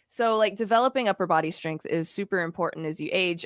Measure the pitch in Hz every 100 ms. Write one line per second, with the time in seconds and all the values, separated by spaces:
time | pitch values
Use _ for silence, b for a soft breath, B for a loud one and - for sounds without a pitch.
0 | - - 233 220 214 196 214 226 254 262
1 | 226 190 175 160 160 - 160 156 - 165
2 | 160 - 196 185 170 170 170 - 160 160
3 | 151 190 180 170